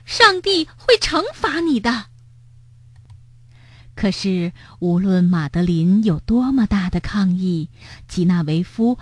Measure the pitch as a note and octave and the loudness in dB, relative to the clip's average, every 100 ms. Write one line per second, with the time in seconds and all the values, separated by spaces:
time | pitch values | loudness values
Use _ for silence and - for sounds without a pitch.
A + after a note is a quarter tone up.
0 | - - A4+ F#4 G4 F#4 D#4 - - A#4 | -12 4 4 4 0 -2 -2 -6 2 2
1 | - D#4 G#4+ - G#4+ D4 E4+ B3+ A3+ A#3+ | 2 -2 -4 -4 -4 -2 0 0 0 -4
2 | G3 - - - - - - - - - | -8 -20 -20 -20 -20 -20 -20 -20 -20 -20
3 | - - - - - - - - - - | -20 -20 -20 -20 -20 -20 -20 -20 -20 -4
4 | G3+ - G3 F#3 F3 - - - F3 F3 | -2 -2 -2 -2 -4 -8 -20 -6 -2 0
5 | G3 F#3 F3+ F3 D3+ E3 F3 E3 E3+ G3 | 2 2 2 2 -2 -2 0 0 2 2
6 | A3 D3+ - A#3 B3+ C4+ G#3+ G3+ F3+ F3 | 2 0 0 0 2 0 0 0 -2 -4
7 | - G#3 F#3+ F3+ F#3 E3+ D#3+ - - - | -4 -2 0 0 -2 -4 -6 -12 -20 -20
8 | - - F3 F3 D3+ D#3+ F3+ - A3+ B3 | -10 -2 0 2 0 -2 -4 -2 0 0